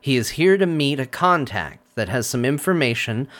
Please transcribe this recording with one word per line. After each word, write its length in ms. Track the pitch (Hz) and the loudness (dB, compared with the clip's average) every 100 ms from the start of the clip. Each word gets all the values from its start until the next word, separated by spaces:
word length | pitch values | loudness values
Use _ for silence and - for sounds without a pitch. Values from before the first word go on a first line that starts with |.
He 160 | - 127 | 0 0
is 140 | 110 | 0
here 260 | - 180 196 | 0 4 4
to 80 | 185 | 2
meet 320 | 156 143 143 | 0 0 -2
a 80 | 127 | -4
contact 880 | - 180 175 127 101 76 - _ | 0 2 2 0 -4 -8 -12 _
that 140 | - 107 | -6 -4
has 180 | 127 110 | -2 -2
some 180 | 127 | 0
information 840 | 123 143 - 180 135 113 - 113 139 | 0 0 0 2 2 0 -2 -4 -6